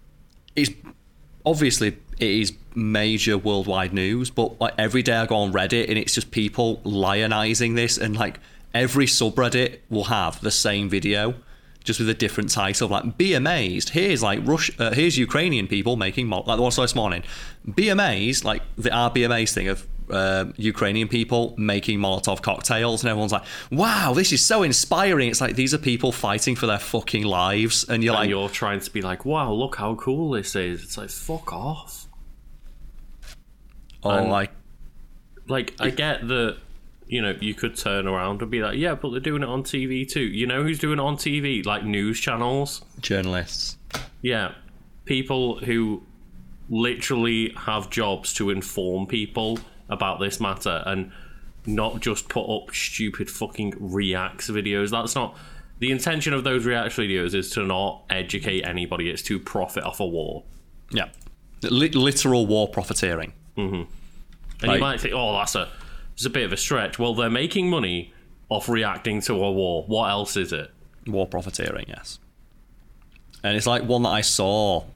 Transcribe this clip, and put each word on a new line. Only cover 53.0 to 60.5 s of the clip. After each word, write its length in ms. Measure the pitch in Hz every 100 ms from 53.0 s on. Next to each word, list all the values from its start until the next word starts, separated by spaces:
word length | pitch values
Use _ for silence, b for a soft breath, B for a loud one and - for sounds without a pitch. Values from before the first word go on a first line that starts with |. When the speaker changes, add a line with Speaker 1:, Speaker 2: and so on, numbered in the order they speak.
| 107 - 101
Speaker 2:
fucking 420 | - 107 - 104 -
reacts 720 | 98 95 98 92 92 - -
videos. 400 | 104 101 101 101
That's 240 | 113 113
not, 220 | 135 113 B B B B B
the 140 | 127
intention 400 | 131 170 160 151
of 100 | 139
those 220 | 131 127
reacts 320 | 117 120 113 -
videos 380 | 104 92 87
is 160 | 95 90
to 140 | 113
not 380 | 95 92 98 - -
educate 520 | 92 90 101 90 95
anybody. 480 | 87 90 85 87 85
It's 120 | 80
to 160 | - 98
profit 460 | - 101 90 -
off 160 | 85 -
a 60 | 95
war. 360 | 82 76 78 -